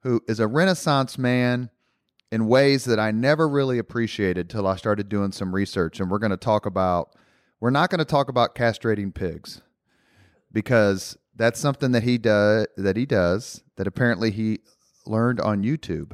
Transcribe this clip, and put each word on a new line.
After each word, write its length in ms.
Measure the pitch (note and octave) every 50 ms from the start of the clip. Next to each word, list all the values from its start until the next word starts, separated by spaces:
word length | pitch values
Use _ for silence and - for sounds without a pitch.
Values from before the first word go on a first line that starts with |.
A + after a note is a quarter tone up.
who 220 | _ C3 B2 A2 _
is 140 | - A2+ G#2+
a 60 | A2+
Renaissance 720 | G#2+ A#2 D3+ F3 F#3+ F3+ - - E3 C#3+ C#3 C3+ B2 - -
man 500 | B2+ B2 B2 B2+ B2 B2 B2 B2 B2 A#2 _ _ _ _ _ _ _ _ _ _ _ _
in 140 | - A2 A2+
ways 400 | A2 A#2+ C3 C#3 C#3 C#3 C3+ -
that 120 | B2+ A#2 G#2+
I 120 | G#2+ A2
never 360 | G#2+ A2 B2 C3+ D3+ D3+ D#3+
really 300 | D3+ C#3+ C#3+ C#3 C3 B2+
appreciated 720 | A#2+ A2 _ - A#2+ A#2 G#2+ - - G#2 F#2 F2+ F2+ F2 F2
till 180 | - G#2+ G2
I 100 | F#2+ F#2+
started 340 | F2+ - A2 G#2 G#2 G2+ G2+
doing 200 | G#2 G2+ G2+ G2
some 240 | F#2 - G2+ F#2 F2+
research. 460 | F#2+ G2+ - - G2 E2+ E2 - -
And 100 | G2 F2+
we're 80 | F#2+ G#2
gonna 180 | A2 A2 F#2+ F2
talk 260 | - A#2 G#2+ G#2 -
about, 500 | G#2+ F2+ F#2+ F#2 F#2 F2+ F2 D2 _ _ _ _ _ _ _ _ _ _ _
we're 80 | - A#2+
not 220 | C3 C#3+ E3 F3+
gonna 160 | - E3+ D#3
talk 240 | - - C#3+ C#3 -
about 240 | B2+ B2 A#2 - _
castrating 600 | - A#2+ A#2 G#2+ - - A#2 G#2+ G#2 G2+ G2 -
pigs, 460 | - F#2 F2+ D#2+ D#2+ - - - - _ _ _ _ _ _ _ _ _ _ _ _ _ _ _ _ _ _
because 680 | - A2 G#2+ - B2+ A#2 G#2+ G2+ G2 F#2+ - - - _ _ _ _
that's 220 | - A2+ A#2 A#2+ -
something 320 | - D3 C3+ - - C3
that 120 | B2 A#2 A2
he 120 | B2 B2
do-, 500 | A#2+ G#2+ A2+ G#2+ G#2 G#2 G#2 G#2+ A2 G#2+ - _
that 200 | - F#2+ G2 F#2+
he 80 | A2 B2+
does, 560 | C#3 - G2+ F2+ F2 F2+ G#2 B2 - - - _ _ _
that 140 | - F#2+ G2
apparently 420 | - - B2+ A#2+ A#2 E2+ A2+ A2+
he 300 | F#2+ G#2+ A2+ A2 A2 - _ _ _ _ _ _ _ _ _
learned 360 | - G#2+ A2 A#2 A#2+ B2+ A2+
on 240 | - G#2+ G#2 G2+ G2
YouTube. 480 | A2+ D3+ D#3 - - F2 D#2 E2+ -